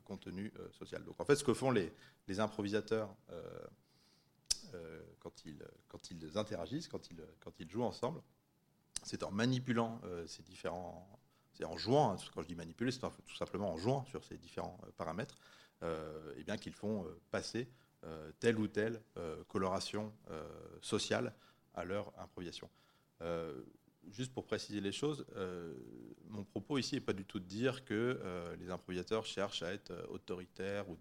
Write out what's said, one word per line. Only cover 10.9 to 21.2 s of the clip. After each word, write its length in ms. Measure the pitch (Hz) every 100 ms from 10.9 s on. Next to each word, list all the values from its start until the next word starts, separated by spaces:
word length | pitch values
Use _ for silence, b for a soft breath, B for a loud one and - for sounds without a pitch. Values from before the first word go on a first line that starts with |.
| 85 92 - _ b b
c'est 120 | -
en 120 | 80 85
jouant, 380 | 92 143 127
hein, 20 | 92 -
quand 80 | -
je 60 | 80
dis 80 | 85
manipuler, 340 | 82 - 123
c'est 140 | 127
en, 60 | 85
tout 260 | - - -
simplement 360 | 85 92 101
en 40 | 82
jouant 280 | 104 139 123
sur 180 | -
ces 140 | - 82
différents, 420 | 85 - 87 92
euh, 60 | 98 -
paramètres, 420 | 82 87 131 - B B B B
euh, 500 | 85 78 78 78 78 65
eh 80 |
bien, 120 | - 104
qu'ils 180 | -
font, 300 | - 104 107
euh, 160 | 82 85 -
passer, 360 | 101 - 113 127 B B -
euh, 260 | 82 80 78 -
telle 180 | 117 110
ou 80 | 104
telle, 340 | 104 110 113 - 92
euh, 260 | 82 80 -
coloration, 640 | 101 95 95 - 101 107 107 95
euh, 160 | 80 78 80 82 -
sociale 540 | - 104 - 110